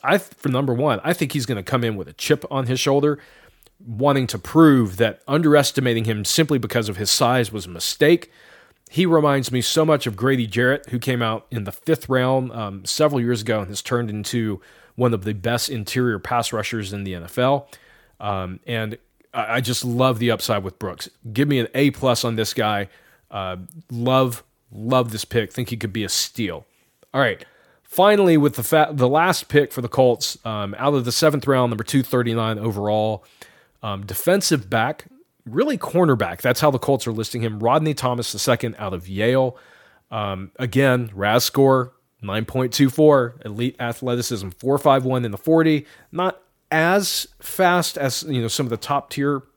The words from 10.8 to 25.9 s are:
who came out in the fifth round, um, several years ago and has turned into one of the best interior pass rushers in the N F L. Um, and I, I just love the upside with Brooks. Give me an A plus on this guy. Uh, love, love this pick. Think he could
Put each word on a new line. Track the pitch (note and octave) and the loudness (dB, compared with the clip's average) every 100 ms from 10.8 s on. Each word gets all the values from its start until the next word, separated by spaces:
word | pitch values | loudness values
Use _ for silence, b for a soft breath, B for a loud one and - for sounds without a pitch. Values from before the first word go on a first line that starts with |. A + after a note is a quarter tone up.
| - | -4
who | B2 | -6
came | C3+ B2 | -4 -2
out | A2+ A2 - | -2 -4 -8
in | A2+ | -8
the | G2+ | -8
fifth | - - D#3 - | -8 -2 -2 0
round, | B2+ B2+ C3 B2+ | 0 2 0 -2
um, | A#2 G#2 G2 | -8 -10 -8
several | F#2 - D3+ C#3 | -8 0 2 2
years | A#2+ A#2 | 0 -2
ago | A2 A2 | -2 -4
and | F#2+ | -4
has | G#2 | -10
turned | - A#2+ A#2 | -4 -4 -2
into | G#2+ G#2 A#2+ A2 F#2+ b b b - | -6 -4 -4 -2 -6 b b b 0
one | B2 | 0
of | A2 | 0
the | G2+ | -4
best | G#2 G#2+ A#2+ - | -4 -4 -2 -4
interior | B2 G2 B2+ B2 G2+ | -6 -4 -2 -2 -2
pass | - A#2+ A2+ | -2 -2 -2
rushers | A2 G#2 A2+ F#2+ | -4 -4 -6 -6
in | G2+ | -8
the | G2 | -8
N | F2 | -10
F | E2 - | -6 -2
L. | B2+ C#3 - b b b b b | 2 0 -2 b b b b b
Um, | G#2 F#2+ F#2 F#2 - | -6 -4 -6 -10 -6
and | A#2 A2 A2+ _ _ _ | -6 -6 -10 _ _ _
I, | - A2 A#2+ | -8 -2 -2
I | |
just | A#2+ A#2+ | -2 -4
love | B2 A#2+ C3 A2+ | -2 2 2 2
the | A#2+ | 0
upside | G#2+ - G#2 | 0 -2 -2
with | F#2+ - | -4 -8
Brooks. | G2 D#2 - _ A2+ | -10 -10 -14 _ -8
Give | G#2+ C#3+ | -2 0
me | C3+ | 0
an | A2+ | 0
A | C3 C#3+ | 2 0
plus | - C3 A#2 | 2 0 0
on | A#2+ | 0
this | A2+ A2 | -2 -4
guy. | - G#2+ G2+ G2 b b b b | -2 -2 -2 -6 b b b b
Uh, | G2+ F#2 F#2 F2 E3 - | -10 -8 -10 -14 -20 -12
love, | A#2+ A#2+ C3 C3 A#2 - _ _ | -4 0 2 2 -2 -14 _ _
love | G#2 A2+ B2+ A#2 | -12 0 0 0
this | G#2+ | -6
pick. | - A#2+ G#2 | -2 -2 -2
Think | - A#2+ | -6 -8
he | A2+ | -6
could | G#2+ | -6